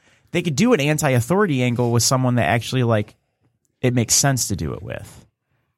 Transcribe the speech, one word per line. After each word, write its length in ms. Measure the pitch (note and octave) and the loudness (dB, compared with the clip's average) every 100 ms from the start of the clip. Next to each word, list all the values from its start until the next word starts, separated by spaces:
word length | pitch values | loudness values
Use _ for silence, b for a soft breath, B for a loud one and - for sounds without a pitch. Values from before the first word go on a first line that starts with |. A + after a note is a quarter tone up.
| b b b | b b b
they 100 | E3+ | -4
could 140 | E3+ C3+ | -2 0
do 160 | A#3 | 2
an 60 | G3+ | 2
anti-authority 840 | C#3+ D3+ C#3+ B2 A2+ F#3 G#3 C3 | 2 0 2 0 2 0 0 0
angle 280 | B2 A#2+ A#2+ | 0 0 2
with 120 | A#2 | 2
someone 320 | - C3 B2+ A#2+ | 2 0 0 0
that 100 | D#2 | 2
actually, 380 | A#2 - B2+ | 0 0 -2
like, 320 | A#2 A2 G#2+ _ _ _ _ _ _ - | 0 0 -2 _ _ _ _ _ _ -4
it 120 | B2 | -2
makes 200 | B2 A2 | 0 0
sense 340 | - C#3+ B2+ - | 0 0 0 -4
to 60 | F#2 | -4
do 160 | D2+ | -6
it 80 | A1 | -8
with. 440 | A#1 - - - _ _ _ _ _ | -10 -12 -14 -20 _ _ _ _ _